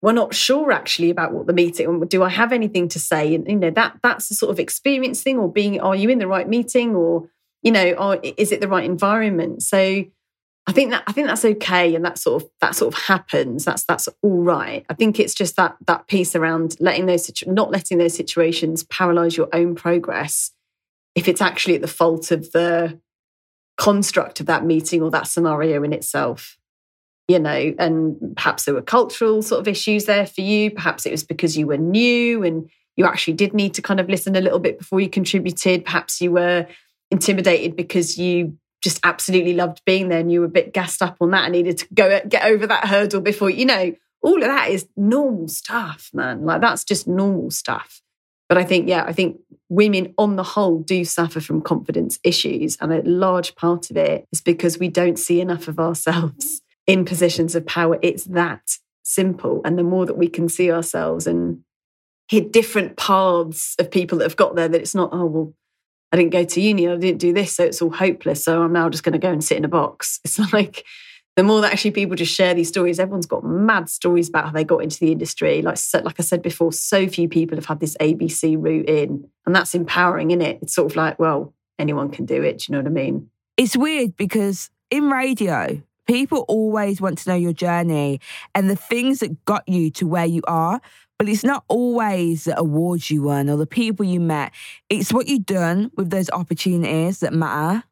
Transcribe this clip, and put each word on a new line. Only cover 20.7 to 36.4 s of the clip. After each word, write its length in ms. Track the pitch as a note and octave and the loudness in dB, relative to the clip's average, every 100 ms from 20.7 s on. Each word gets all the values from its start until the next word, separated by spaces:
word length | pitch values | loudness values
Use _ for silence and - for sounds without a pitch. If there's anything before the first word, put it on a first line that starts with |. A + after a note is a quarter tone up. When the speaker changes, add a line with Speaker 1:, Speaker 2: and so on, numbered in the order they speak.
| _ _ _ _ | _ _ _ _
Speaker 1:
if 140 | - F3 | -2 0
it's 120 | F3 | 2
actually 360 | F#3+ F3+ - E3+ | 0 0 0 0
at 60 | |
the 40 | E3+ | -2
fault 460 | - E3+ E3 - | 0 2 2 -2
of 180 | E3 D#3 | -2 0
the 500 | E3+ E3+ E3+ E3+ D#3+ _ _ _ _ _ _ _ - | 0 2 0 -2 -6 _ _ _ _ _ _ _ 0
construct 600 | - G3+ G3+ - - - | 2 2 2 0 -2 -6
of 60 | D3 | -2
that 180 | D#3+ | 0
meeting 380 | E3 D#3+ D#3 E3+ | 2 0 2 0
or 80 | D#3+ | 0
that 160 | D#3+ - | -2 -2
scenario 560 | - E3+ D3+ D#3 D3 | 0 0 2 0 0
in 80 | D3 | 0
itself, 680 | D3+ - C#3 B2+ A#2 - - _ _ _ _ _ _ - | -4 -4 -4 -4 -6 -12 -20 _ _ _ _ _ _ 2
you 100 | F3+ | 4
know, 360 | D#3 C3+ C#3+ - | 4 0 -2 0
and 560 | E3+ D#3+ D#3+ - - - | 0 2 0 -2 -8 -4
perhaps 280 | - - | -2 -2
there 100 | - | -2
were 80 | C#3 | -2
cultural 600 | B2 A#3+ A#3+ - A3+ G#3+ | 2 2 2 0 2 2
sort 180 | G#3+ - | 0 -2
of 80 | G#3 | 0
issues 380 | G3 - G#3 G3+ | -2 0 -2 2
there 200 | G3+ G3 | 0 0
for 140 | - | -4
you. 320 | F#3+ G#3 G#3+ | 0 0 0
Perhaps 340 | G#3 E3 - - | -2 -4 -4 -6
it 60 | |
was 100 | D#3+ | -6
because 340 | - D#3 F3 D#3 | -6 -2 -2 0
you 120 | D3 | -2
were 100 | C#3+ | 0
new 640 | D#3+ G3+ A#3+ A#3+ A#3+ A#3 | 2 4 4 4 2 0
and 260 | F3+ D#3+ D#3+ _ _ - | 0 -2 -8 _ _ 0
you 80 | |
actually 300 | F#3 - - | 2 2 -2
did 200 | D#3+ G3+ | 0 0
need 200 | G#3 G3 | 2 -2
to 80 | - | -4
kind 180 | - G3 | -2 -2
of 80 | F3+ | 0
listen 260 | F#3+ G3 F#3+ | -2 0 0
a 40 | |
little 180 | F#3 - | 2 2
bit 200 | B3+ - | 0 -4
before 220 | - F#3+ | -4 -2
you 80 | F#3+ | 0
contributed. 760 | F#3+ F#3 G3 F3 E3+ F#3+ F3+ | -2 0 0 -2 -2 0 0
Perhaps 360 | - F3 - - | 0 -6 -4 -4
you 120 | F3 | 0
were 340 | F3 | 2